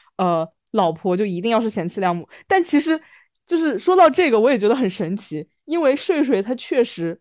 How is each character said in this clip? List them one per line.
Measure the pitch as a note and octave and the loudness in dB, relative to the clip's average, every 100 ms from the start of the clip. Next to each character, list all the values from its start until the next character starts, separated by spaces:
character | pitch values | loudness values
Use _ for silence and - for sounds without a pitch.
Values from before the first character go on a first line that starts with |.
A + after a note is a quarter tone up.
| _ - | _ -4
呃， | F#3 E3+ F#3 _ _ | 0 0 -2 _ _
老 | G#3+ F3 | 0 0
婆 | E3 G3 F3+ | 0 -2 -2
就 | |
一 | G#3 F3 | -2 -2
定 | G#3+ | 0
要 | A3+ | 0
是 | A3+ | 0
贤 | G#3 E3+ | -4 -6
妻 | - | -2
良 | F#3 | -2
母。 | F3 - - _ | -2 -6 -18 _
但 | F#4+ | 0
其 | F4 D4 | 2 0
实 | D#4+ D#4+ - - _ _ _ | 0 -2 -4 -20 _ _ _
就 | E4+ | -2
是 | D#4+ A3 | 0 -2
说 | - F#4 | 0 4
到 | E4 | 6
这 | C#4 E4 | 4 2
个， | A3+ | 4
我 | A#3 | 4
也 | B3+ | 2
觉 | G#3 | 2
得 | C4 | 0
很 | A3 | 0
神 | - E3 G3+ | -4 -6 -6
奇， | - D3+ - _ | -8 -12 -12 _
因 | - E4 | -6 0
为 | D4 C#4 | 0 0
睡 | - E4 | 0 0
睡 | C4+ G#3 | 2 0
他 | G3+ | -2
确 | B3 - C#4+ | -8 -2 0
实 | A#3+ - E3 F3 | 0 -2 -8 -8